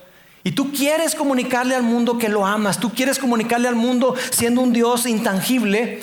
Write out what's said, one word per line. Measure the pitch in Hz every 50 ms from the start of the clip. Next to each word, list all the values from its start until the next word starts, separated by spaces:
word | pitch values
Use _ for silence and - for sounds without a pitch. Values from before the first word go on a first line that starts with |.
| - - - - - - - -
Y | - 185
tú | - - 277 277
quieres | - 240 277 285 311 320 330 294 -
comunicarle | 320 294 277 269 254 240 254 254 240 254 254 262
al | 254
mundo | 240 226 233 240 240 247 233
que | 233 226 214
lo | 208 208 196
amas, | 190 208 214 214 202 175 -
tú | - 220 -
quieres | - 262 269 254 269
comunicarle | 277 240 233 220 220 226 233 240 240 247
al | 240
mundo | 233 226 254 254 247 262 254 247 240 - -
siendo | - - 233 233 240 247
un | 254 247
Dios | 226 240 233 240 247 233 240
intangible, | 247 220 208 233 220 190 190 - - 254 254 214 202 196 220 240 - - -